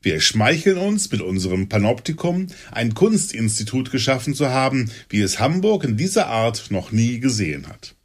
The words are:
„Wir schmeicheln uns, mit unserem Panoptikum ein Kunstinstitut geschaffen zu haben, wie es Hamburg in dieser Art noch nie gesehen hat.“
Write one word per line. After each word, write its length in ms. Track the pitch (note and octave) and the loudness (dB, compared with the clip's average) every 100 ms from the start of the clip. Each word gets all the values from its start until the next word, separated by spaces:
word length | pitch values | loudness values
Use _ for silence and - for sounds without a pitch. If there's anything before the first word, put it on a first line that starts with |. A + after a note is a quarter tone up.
„Wir 180 | G2 D#2+ | -2 0
schmeicheln 560 | - G#2+ A2 D#3+ G3 F#3 | 0 4 2 4 2 2
uns, 340 | G3 G#3 - | 0 -2 -2
mit 120 | G#2 | -4
unserem 480 | F#2 F#2+ F#2 F#2 F#2+ | -2 -2 0 -2 0
Panoptikum 760 | G#2+ G#2 A#2 - D#3+ F3 F3 F#3 - - | 0 2 0 -4 -4 -2 -2 -4 -10 -12
ein 220 | A2+ A#2 | -4 -4
Kunstinstitut 960 | A2 G#3 A3 - A2+ A2 G#2+ A2 B2+ B2+ | 2 4 4 0 -2 -2 -2 -4 -4 -2
geschaffen 440 | B2+ A2+ C3 C3 | -2 0 0 0
zu 160 | C3 C#3+ | 0 0
haben, 400 | C3 C3 C3+ A2+ A2 - | 2 2 0 -2 -6 -4
wie 140 | G#2 | 0
es 160 | G2 - | 0 2
Hamburg 440 | B2+ F3 G3+ G#3 | 0 2 2 2
in 120 | C3+ A2 | 0 0
dieser 300 | F3+ A3 - | 0 0 0
Art 400 | A2+ A2+ A2 - | 0 0 -2 -4
noch 220 | G2 - | -4 0
nie 260 | A2 A#2 B2 | 2 2 2
gesehen 480 | C3 A2 F2 C#2+ D2 | 0 0 -2 -4 -10
hat.“ 280 | G2+ - _ | -18 -20 _